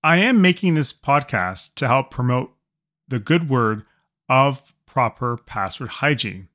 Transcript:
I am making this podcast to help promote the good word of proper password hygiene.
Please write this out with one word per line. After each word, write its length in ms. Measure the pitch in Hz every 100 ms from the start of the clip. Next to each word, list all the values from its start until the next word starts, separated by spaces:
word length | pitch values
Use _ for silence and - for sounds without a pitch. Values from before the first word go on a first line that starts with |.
I 140 | 156 170
am 260 | 220 240
making 320 | 185 175 185
this 180 | 156 139
podcast 840 | - - 143 131 110 90 95 - -
to 100 | 131
help 240 | 131 135
promote 400 | - 123 127 135 _ _ _ _ _ _
the 140 | 127
good 280 | 104 170 165
word 360 | 131 113 107 - _ _ _ _
of 460 | 131 139 135 - _
proper 520 | _ - 120 - 123 120
password 540 | _ 110 95 - 123
hygiene. 580 | - 143 135 110 92 95